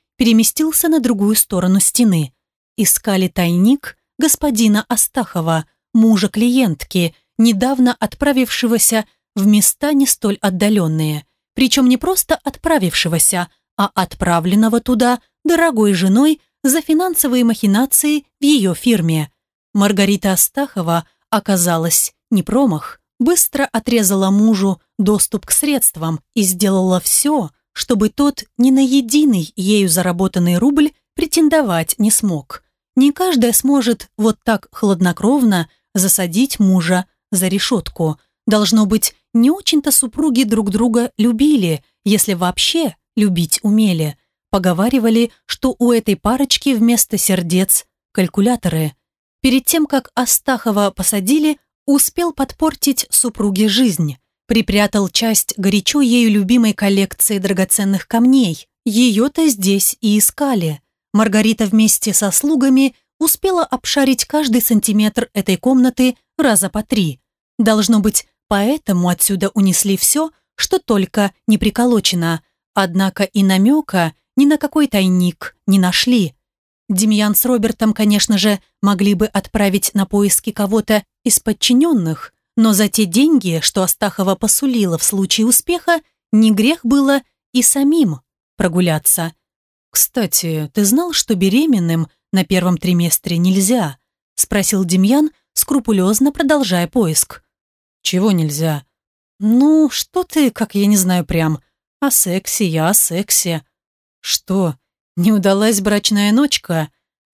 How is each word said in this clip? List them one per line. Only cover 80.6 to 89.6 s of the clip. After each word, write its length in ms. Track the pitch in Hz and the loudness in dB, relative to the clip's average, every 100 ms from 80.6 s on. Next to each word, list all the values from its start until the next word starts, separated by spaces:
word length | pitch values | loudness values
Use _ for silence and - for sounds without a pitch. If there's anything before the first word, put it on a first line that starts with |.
| 202 220 - 214 - _ 247 | -2 -2 0 -2 -2 _ -2
из 140 | - | -2
подчиненных, 920 | - 208 - 247 330 254 165 156 - _ _ - | -2 -4 0 2 2 2 -2 -6 -10 _ _ 0
но 160 | 220 | 2
за 160 | 208 208 | 2 0
те 160 | - | 0
деньги, 540 | 202 185 302 294 185 160 | 0 2 2 2 0 -2
что 220 | - - | -2 -2
Астахова 540 | 185 - 208 - 190 185 | -4 -2 -4 -2 -2 -2
посулила 600 | 214 - 277 240 190 165 | -2 -2 -2 0 0 -2
в 60 | |
случае 460 | - 196 190 - 220 | -4 -2 -2 0 0
успеха, 520 | - - 339 - 330 _ _ - | 0 -2 -4 -2 -2 _ _ -2
не 220 | 214 220 | 2 2
грех 280 | 208 233 330 | 2 0 0
было 380 | 233 277 277 277 - _ _ | 0 0 2 0 -4 _ _
и 100 | 254 | -2
самим 580 | 240 285 277 330 226 139 _ _ _ - | 0 0 0 2 0 -2 _ _ _ -4
прогуляться. 800 | 185 170 175 156 - - 165 - _ _ | -2 0 0 0 -2 -4 -4 -10 _ _